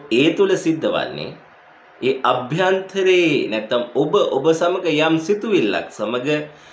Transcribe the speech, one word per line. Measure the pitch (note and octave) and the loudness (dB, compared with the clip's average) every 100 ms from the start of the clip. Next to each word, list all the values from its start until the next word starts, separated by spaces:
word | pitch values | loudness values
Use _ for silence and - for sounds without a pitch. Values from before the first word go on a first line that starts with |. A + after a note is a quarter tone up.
| - | -2
ඒ | A2+ D#3 | 2 4
තුල | E3 F#3+ F#3 | 4 2 2
සිද්ධ | D#3+ D3+ A2+ | 0 -2 -2
වන්නේ | E2+ B1+ D2 D2+ - - - - - - - | -2 -4 -8 -12 -14 -20 -20 -20 -20 -20 -6
ඒ | B2 - | -4 0
අභ්‍යන්තරේ | A#2+ C3 B2 D#3+ F#3+ F#3+ F#3+ G3 F#3 F3+ E3+ C#3 - | 0 0 -2 0 0 0 -2 -2 2 4 4 2 -2
නැත්තම් | A2 G#2+ B2 A#2+ | -4 -2 -2 -2
ඔබ | B2 D#3 G3 E3+ | -2 0 2 2
ඔබ | C3+ D#3 | 0 2
සමග | D#3+ F3 F#3 E3+ D3+ | 2 2 0 0 0
යම් | D#3 D#3+ | 2 2
සිතුවිල්ලක් | D#3+ G#3 A#3 F3+ G#2+ E2+ E2 | 0 -2 0 0 2 -2 -6
සමග | - G#2+ B2 C3+ D3+ D3+ - - | -8 -6 -4 -2 -2 -4 -14 -20